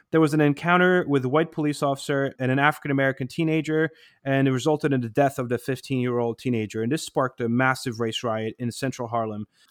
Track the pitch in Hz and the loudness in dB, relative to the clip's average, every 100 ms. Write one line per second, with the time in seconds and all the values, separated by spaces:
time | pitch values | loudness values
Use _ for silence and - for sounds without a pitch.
0 | _ 160 156 156 147 143 170 180 180 180 | _ 2 4 4 4 2 2 4 6 4
1 | 160 139 127 147 165 - 151 143 143 135 | 2 0 2 0 0 -2 -4 0 -2 -2
2 | - 143 135 - 127 131 147 151 147 139 | -2 -2 -2 -2 0 4 2 2 -2 0
3 | 135 135 131 - 160 160 147 156 160 - | 2 0 -6 -2 0 0 0 0 0 -4
4 | - _ 135 135 135 127 156 151 156 135 | -20 _ -2 2 2 2 2 2 2 0
5 | 113 104 139 - 123 120 - 131 - 131 | 0 0 0 0 -4 -4 -4 -8 -4 -2
6 | 123 120 120 110 131 117 107 110 113 156 | 0 0 -2 -4 -2 -2 -2 -4 -2 -4
7 | - - 131 - 117 120 131 127 - 113 | -4 -2 -2 -2 -2 0 0 0 -4 -4
8 | 117 - 120 110 110 - 120 - 135 - | -4 -4 -4 -4 -6 -6 -8 -6 -6 -6
9 | 120 117 110 104 107 _ _ | -6 -4 -4 -6 -10 _ _